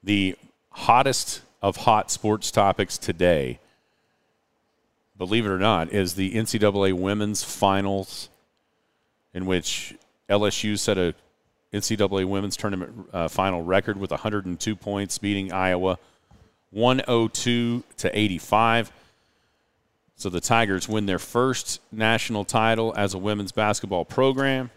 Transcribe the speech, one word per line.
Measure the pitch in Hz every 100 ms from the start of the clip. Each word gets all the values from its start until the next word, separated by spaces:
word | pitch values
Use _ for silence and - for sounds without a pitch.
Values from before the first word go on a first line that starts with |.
The | 95 104 95 90 - _ _
hottest | - - 120 135 127 - - _ _
of | 101 -
hot | - 107 -
sports | - 107 107 -
topics | - 98 92 95 -
today, | - 85 90 80 64 60 _ _ _ _ _ _ _ _ _ _ _ _ _ _ _ 98
believe | 92 110 107
it |
or | 92
not, | 101 92 82
is | 101 90
the | 87 95
N | 110 110
C | 110
double | 104 101
A | 98
women's | 90 95 104 104 104
finals, | - - 98 98 98 98 98 - - _ _ _ _ _ _ _ _ _ _
in | 92 92
which | 90 - - - - _ _ -
L | 101
S | 104 -
U | 107 104
set | - 95
a | 87 - _ _ _ _ _
N | 104
C | - 107
double | 98 98
A | 95
women's | 98 101 -
tournament, | 104 95 87 117 -
uh, | 92 82
final | - 95 87
record | 82 95 107 98
with | 98
a | -
hundred | 110 104
and | 92 90
two | - 101
points, | - 101 101 -
beating | 101 101 95
Iowa | 92 92 90 92 90 _ _ _ - _ _ _
one | 98 120 131 -
oh | 117 113
two | - 123 120 120 120 - -
to | - 104
eighty-five. | 107 85 - 104 113 117 107 - _ _ _ _ _ _ _ _ _ _ _ _
So | 98
the | 87
Tigers | - 117 110 95 -
win | 107 101
their | 90
first | - 120 131 123 - - _
national | 110 110 113 - 107
title | 98 117 113 113 113 104
as | 101
a | 95
women's | 101 104 98
basketball | - 107 101 98 92
program | 82 - 135 131 139 131 123